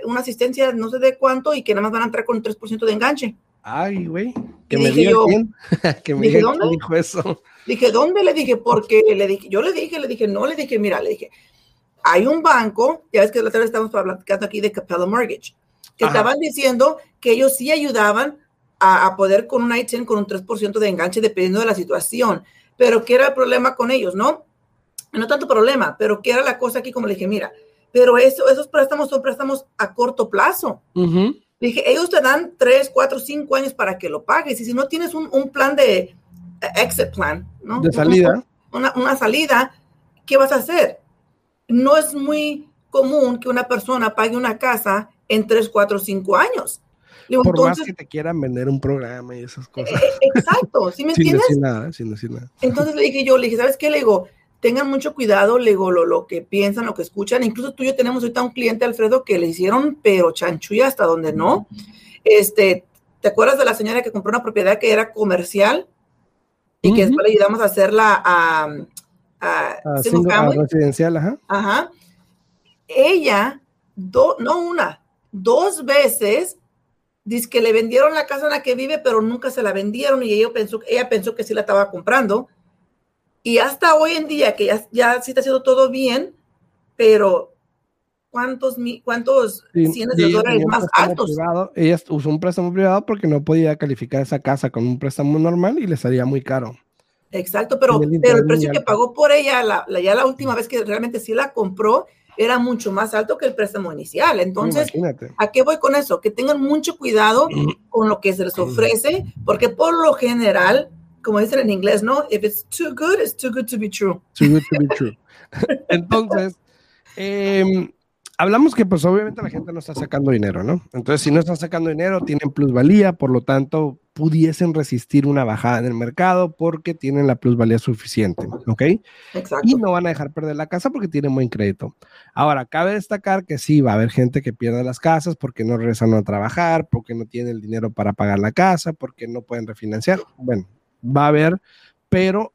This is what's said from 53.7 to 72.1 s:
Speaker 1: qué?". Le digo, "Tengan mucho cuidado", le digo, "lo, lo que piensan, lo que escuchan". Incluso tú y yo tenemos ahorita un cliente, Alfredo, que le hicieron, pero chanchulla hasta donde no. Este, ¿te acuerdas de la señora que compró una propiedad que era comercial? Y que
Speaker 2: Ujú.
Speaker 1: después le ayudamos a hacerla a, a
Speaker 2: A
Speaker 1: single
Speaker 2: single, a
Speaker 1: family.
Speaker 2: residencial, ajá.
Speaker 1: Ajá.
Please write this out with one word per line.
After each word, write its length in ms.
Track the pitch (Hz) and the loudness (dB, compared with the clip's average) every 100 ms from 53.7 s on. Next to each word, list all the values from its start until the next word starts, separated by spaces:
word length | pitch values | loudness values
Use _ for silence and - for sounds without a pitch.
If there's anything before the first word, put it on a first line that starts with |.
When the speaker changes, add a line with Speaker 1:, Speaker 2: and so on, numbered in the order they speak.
| 269 | 2
Speaker 1:
qué?". 120 | 302 | 0
Le 60 | 294 | 0
digo, 300 | 233 190 185 _ _ _ | 2 2 -2 _ _ _
"Tengan 280 | 233 254 277 | 0 0 -2
mucho 240 | 269 294 | -4 -4
cuidado", 460 | 285 220 196 202 247 | -4 2 4 4 4
le 120 | 226 | 4
digo, 200 | 190 185 | 2 2
"lo, 140 | 180 170 | 2 2
lo 200 | 170 - | 0 -2
que 160 | 170 | -10
piensan, 440 | - 202 202 214 226 | -4 -2 0 -2 -6
lo 80 | - | -8
que 80 | |
escuchan". 400 | - 202 208 247 | -10 -8 -2 -2
Incluso 300 | 226 226 269 | -2 -4 -10
tú 100 | - | -6
y 40 | 262 | -4
yo 80 | 262 | -2
tenemos 280 | 247 254 | -2 -2
ahorita 180 | 233 247 | -4 -4
un 100 | 247 | -4
cliente, 340 | 254 226 220 240 | -2 -2 0 -2
Alfredo, 380 | 233 220 262 | 0 2 2
que 140 | 262 185 | 0 -2
le 100 | 170 | -2
hicieron, 520 | 170 185 247 294 294 | -2 0 0 0 0
pero 300 | 214 185 170 | 2 4 2
chanchulla 560 | 165 175 160 - 214 269 | 0 -6 -6 -4 0 2
hasta 180 | 262 170 | 2 0
donde 280 | 165 160 | 0 -2
no. 340 | 156 180 330 - - - - - - | -2 0 0 -4 -18 -20 -20 -20 -2
Este, 640 | - 208 196 214 196 180 _ _ _ _ | 4 4 4 2 2 0 _ _ _ _
¿te 60 | 202 | -2
acuerdas 280 | 208 240 277 | 2 2 4
de 80 | 247 | 2
la 80 | 220 | 0
señora 260 | 214 240 | -4 -4
que 100 | 233 | -4
compró 180 | 202 196 | -8 -4
una 120 | 240 | -4
propiedad 360 | 226 214 190 208 | -2 0 0 2
que 120 | 226 | 2
era 220 | 208 220 | 0 0
comercial? 720 | 214 202 180 175 196 208 311 - _ _ _ _ _ _ _ _ _ | -2 -2 -2 -2 0 2 0 -6 _ _ _ _ _ _ _ _ _
Y 120 | 180 | 2
que 80 | 220 | 4
Speaker 2:
Ujú. 60 | 196 | 4
Speaker 1:
después 180 | 285 214 | 4 2
le 60 | |
ayudamos 280 | 214 202 226 | 2 0 2
a 40 | 202 | 0
hacerla 560 | 202 190 214 214 196 180 | 2 2 4 4 2 2
a, 420 | 175 165 160 151 147 151 - _ _ _ - | 2 2 0 -4 -8 -16 -20 _ _ _ -8
a 360 | 175 160 147 - 156 | -4 -4 -4 -8 -6
Speaker 2:
A 160 | 139 | -4
Speaker 1:
single 180 | 233 170 | 0 2
Speaker 2:
single, 120 | 175 | 2
a 20 | 160 | 2
Speaker 1:
family. 200 | 147 143 | 2 2
Speaker 2:
residencial, 560 | 143 160 143 139 165 165 | 0 2 0 2 0 0
ajá. 200 | 175 285 - | -2 -6 -4
Speaker 1:
Ajá. 440 | 196 202 247 349 _ _ | -4 0 -2 -4 _ _